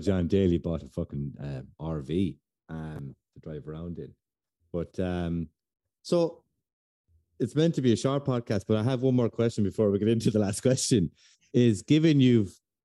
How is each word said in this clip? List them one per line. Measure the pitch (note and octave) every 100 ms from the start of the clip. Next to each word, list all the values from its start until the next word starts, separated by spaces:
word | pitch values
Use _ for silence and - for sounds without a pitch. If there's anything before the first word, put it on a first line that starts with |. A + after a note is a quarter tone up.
John | G2 F#2+ E2
Daly | G2 F#2+ E2+
bought | F2 D#2+
a | C#2+
fucking, | - E2 C#2+ C#2+ -
uh, | C#2+ C2+ C2 -
R | D#2 D#2
V, | C2+ E2 G2 - _ _ _
um, | E2 D#2 D2 C#2 C2 _ -
to |
drive | - D2+ D2
around | D#2 E2+ E2
in. | C#2 - _ _ _ _ _
But, | E2+ E2 -
um, | F#2 F2+ E2+ E2+ E2 _ _ _ _ _
so | - F3 E3 - _ _ _ _ _ _ _ _ _ -
it's | B2 C#3+
meant | E3 E3
to |
be | B2+
a | A2
short | C3+ C#3 C3+
podcast, | B2 - G#2 -
but | G#2+
I |
have | A2 C3
one | C3 B2+
more | A2+
question | - A#2 - G2+
before | - G#2+
we | G2
get | G#2
into | A#2 B2+
the | G#2+
last | G2+ F#2
question. | B2+ C3 - A#2 D#2+ - _ _ _ A#2+
Is | A#2+ G2+
given | - D3+ D#3+ D3
you've | B2+ A#2+ F#2+ - _ _